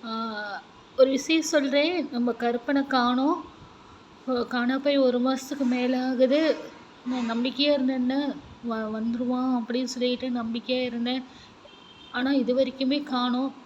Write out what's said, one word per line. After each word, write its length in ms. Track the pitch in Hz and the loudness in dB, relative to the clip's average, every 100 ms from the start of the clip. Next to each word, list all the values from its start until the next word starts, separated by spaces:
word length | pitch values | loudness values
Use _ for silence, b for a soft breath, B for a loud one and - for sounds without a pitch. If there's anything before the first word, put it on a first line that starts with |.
ஆ, 80 | 233 220 226 208 208 185 - - - - | -8 -6 -6 -8 -8 -10 -14 -20 -16 4
ஒரு 140 | 262 | 4
விஷயம் 320 | 269 - 320 | 4 2 0
சொல்றேன், 640 | 311 311 277 285 302 359 277 | 2 2 2 2 2 0 -4
நம்ம 200 | 240 240 | -2 -2
கருப்பனை 540 | 233 240 240 - 277 277 | 0 -2 -2 0 0 2
காணோம். 580 | 262 240 254 269 339 - - - - - - - - - | 2 2 2 2 0 -4 -18 -20 -20 -20 -20 -20 -14 -4
ஆ, 140 | 247 | -4
காணா 360 | 233 247 240 269 | -2 0 0 0
போய் 200 | 285 285 | 2 4
ஒரு 220 | 262 247 | 4 4
மாசத்துக்கு 440 | 254 262 - 285 | 0 0 -4 -2
மேல 420 | 254 247 247 254 254 | 0 2 0 0 0
ஆகுது. 500 | 247 254 285 311 - - - - - 247 | 2 4 4 2 0 -4 -16 -20 -14 -6
நான் 240 | 254 233 | -4 -2
நம்பிக்கையா 400 | 233 247 262 285 | -2 -2 0 2
இருந்தேன்னு, 680 | 285 254 262 247 269 285 - - - 233 | 2 2 0 0 0 -2 -6 -12 -12 -6
"வ-, 180 | 220 220 | -4 -4
வந்துருவான்" 720 | 220 226 233 247 254 262 247 | -4 -4 -2 -2 0 0 0
அப்படின்னு 260 | 220 247 | 0 -2
சொல்லிட்டு 440 | 254 254 247 247 254 | -4 -2 -2 0 -2
நம்பிக்கையா 560 | 240 226 233 226 254 | -4 -4 -6 -2 -2
இருந்தேன். 400 | 247 240 233 262 254 B B - - - - - - | -2 -4 -2 -4 -6 B B -20 -20 -20 -20 -20 -10
ஆனா, 200 | 240 262 | -4 2
இது 220 | 277 240 | 2 2
வரைக்குமே 480 | 247 262 - 262 294 | 2 0 0 0 0
காணோம். 500 | 294 254 247 247 262 - | 0 -2 0 0 -2 -6